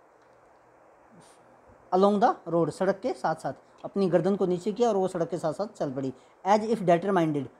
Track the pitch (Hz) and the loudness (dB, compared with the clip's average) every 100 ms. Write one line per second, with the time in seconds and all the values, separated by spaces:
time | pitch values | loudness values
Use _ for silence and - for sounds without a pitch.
0 | _ _ _ _ _ _ _ _ _ _ | _ _ _ _ _ _ _ _ _ _
1 | _ 202 - - _ - - - - 185 | _ -20 -20 -20 _ -20 -20 -20 -4 2
2 | 202 208 240 349 - 170 156 - 190 190 | 4 4 2 0 -2 0 0 -2 -2 -2
3 | 240 190 170 160 156 - - - - 202 | -4 -4 -4 -4 -6 -10 -16 -16 -8 -2
4 | 196 170 170 196 190 175 214 196 240 196 | 2 2 2 0 0 -2 -4 -2 0 0
5 | 185 180 165 170 160 147 208 - 156 131 | -2 -2 -4 -4 -6 -6 -8 -6 -6 -4
6 | 135 - - _ 180 214 220 226 175 170 | -6 -8 -18 _ 2 2 4 0 4 2
7 | 190 190 165 147 131 - | 4 2 2 0 -6 -12